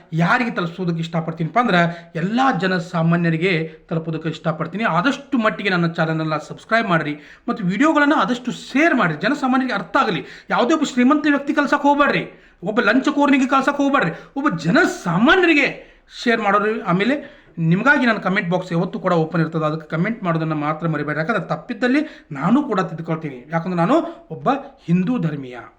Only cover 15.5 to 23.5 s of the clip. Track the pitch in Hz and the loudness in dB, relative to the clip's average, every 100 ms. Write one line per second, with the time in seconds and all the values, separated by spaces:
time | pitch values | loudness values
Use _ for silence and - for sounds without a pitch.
15.5 | 294 240 - - _ _ - 247 226 208 | 2 0 -4 -18 _ _ -6 -2 0 2
16.5 | 202 214 233 214 180 220 294 - - - | 2 2 -2 0 0 2 -2 -4 -20 -18
17.5 | - 160 185 262 294 247 202 185 196 170 | -4 2 2 4 4 2 0 0 -2 0
18.5 | 180 180 170 180 233 185 175 160 170 160 | -2 -2 -2 -2 -2 0 0 0 0 0
19.5 | 165 151 160 - 160 202 226 180 160 160 | 0 -2 -4 -6 -2 -2 -2 -2 -2 -2
20.5 | 151 147 156 170 147 147 147 160 214 160 | -2 -2 -2 -2 -2 -2 -4 -2 -2 -2
21.5 | 160 - 226 247 285 302 - - 139 170 | -8 -6 -4 0 0 -2 -10 -14 -4 2
22.5 | 277 - 190 170 160 165 160 147 127 - | 2 2 -2 -4 -6 -6 -6 -6 -12 -6